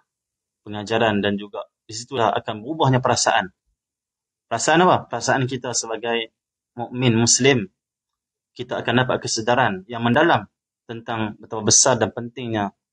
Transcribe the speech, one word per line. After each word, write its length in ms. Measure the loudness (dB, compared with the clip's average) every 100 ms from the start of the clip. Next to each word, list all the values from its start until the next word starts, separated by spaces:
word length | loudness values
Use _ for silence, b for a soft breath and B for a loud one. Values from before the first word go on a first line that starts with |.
| _ _ _ _ _ _ -14
pengajaran 560 | -10 -2 2 2 2
dan 160 | 2 -2
juga 300 | -4 -12 -14 _ -16
di 80 |
situlah 400 | -16 -8 -2 0
akan 320 | 0 -4 -8 -8
berubahnya 400 | 0 2 2 2
perasaan. 480 | 0 2 0 -2 _ _ _ _ _ _ _ _ _ -8
Perasaan 320 | -4 2 4
apa? 240 | 6 4 0
Perasaan 340 | -6 0 0 0
kita 320 | -4 -6 -6
sebagai 560 | -6 -6 -2 -2 -4 _ _ _ _ -10
mukmin 340 | -8 0 2 4
Muslim. 480 | 4 4 4 2 0 _ _ _ _ _ _ _ _ -14
Kita 240 | -8 -6
akan 240 | -2 0
dapat 160 | 0 -2
kesedaran 640 | -4 -4 0 2 2 -2 -8
yang 80 | -4
mendalam 480 | 0 4 4 2 -2 _ _ _ -16
tentang 480 | -14 -8 -6 -6 -8
betapa 160 | -12 -6
besar 400 | 2 4 4 2
dan 160 | 0 -2
pentingnya 560 | -12 -10 -6 -4 -4 -8 _